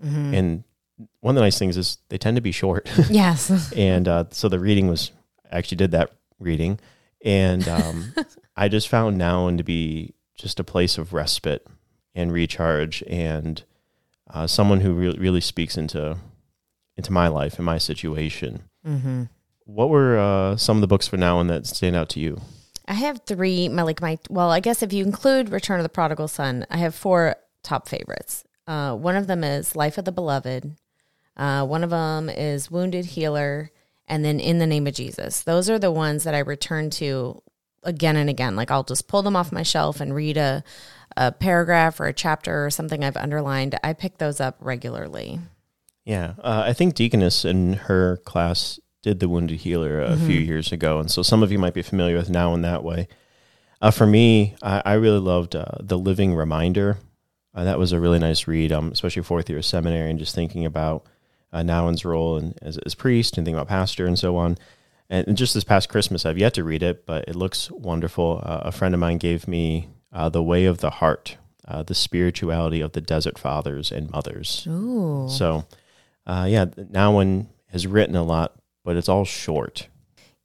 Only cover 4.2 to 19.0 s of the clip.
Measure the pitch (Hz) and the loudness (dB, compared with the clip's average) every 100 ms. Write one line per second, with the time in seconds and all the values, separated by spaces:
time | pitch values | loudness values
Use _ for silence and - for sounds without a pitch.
4.2 | 82 - 107 92 98 101 95 85 - _ | 0 0 0 2 4 4 4 0 -4 _
5.2 | _ _ - 87 - 90 95 85 - _ | _ _ -8 -6 -4 0 2 4 2 _
6.2 | _ - 87 80 85 104 - _ _ _ | _ -10 -2 0 0 -2 -8 _ _ _
7.2 | 107 98 95 90 87 82 80 82 98 320 | 0 4 4 2 0 0 0 -4 -6 -6
8.2 | - - _ - 101 107 - 120 110 95 | -8 -10 _ -2 0 2 2 2 2 2
9.2 | 87 90 90 85 80 82 80 80 - - | 2 2 2 0 -2 -2 -2 -4 -10 -16
10.2 | _ - - - 87 90 90 - 80 85 | _ -14 -10 -8 -4 0 0 0 -4 -4
11.2 | 76 - 80 69 - - _ _ _ 90 | -2 -2 -2 -6 -8 -20 _ _ _ -4
12.2 | 85 85 82 - 82 76 78 - - 87 | -2 0 -2 0 0 0 -2 -6 -6 -4
13.2 | 80 78 80 80 - _ _ _ _ _ | -2 -4 -6 -8 -12 _ _ _ _ _
14.2 | _ 78 82 - 101 98 95 87 90 73 | _ -6 -2 2 4 4 4 2 0 0
15.2 | 92 90 - - 82 87 78 80 76 85 | 0 2 0 -4 -6 -4 -6 -4 -6 -6
16.2 | - _ _ _ _ _ _ - 95 90 | -12 _ _ _ _ _ _ -10 -2 2
17.2 | 85 76 73 - 85 82 - 76 82 76 | 4 2 -2 -2 -2 0 -2 -4 -6 -4
18.2 | 78 - 64 - - _ 160 143 | -4 -6 -8 -10 -16 _ -6 -4